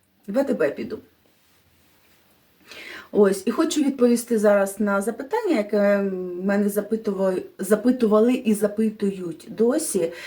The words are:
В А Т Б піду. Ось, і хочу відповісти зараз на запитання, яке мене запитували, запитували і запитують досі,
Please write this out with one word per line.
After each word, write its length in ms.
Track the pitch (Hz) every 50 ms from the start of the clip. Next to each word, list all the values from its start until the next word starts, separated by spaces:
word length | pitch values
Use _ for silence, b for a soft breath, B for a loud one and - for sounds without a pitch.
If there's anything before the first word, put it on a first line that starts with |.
| _ _ _ _ _ -
В 100 | 196 254
А 60 | 269
Т 100 | 269 240
Б 160 | 196 160 -
піду. 280 | - - - - - - - _ _ _ _ _ _ _ _ _ _ _ _ _ _ _ _ _ _ _ _ _ _ _ _ _ _ _ _ _ _ _ B B B B B B B B B B -
Ось, 300 | 202 208 190 196 - -
і 40 | 240
хочу 320 | 233 - 330 311 - 302 285
відповісти 560 | 277 262 - 247 240 240 233 - - 240 220
зараз 420 | 202 208 202 202 196 196 196 -
на 200 | 214 202 202 196
запитання, 560 | 202 226 220 - 269 - - 480 466 381 302
яке 460 | 220 208 208 - 208 202 202 202 202 196 196 190 180 185 180 175 175 185
мене 260 | 202 196 202 208 208
запитували, 720 | 202 208 202 - 226 220 220 214 196 185 190 190 185 180 - - - -
запитували 760 | 196 185 214 208 - 247 247 247 233 214 208 214 220 240 254
і 200 | - - 220 214
запитують 960 | 208 208 202 208 - 220 220 214 - 208 196 190 185 185 170 160 - - -
досі, 640 | - 185 220 233 269 320 311 - - 190 165 170 B B B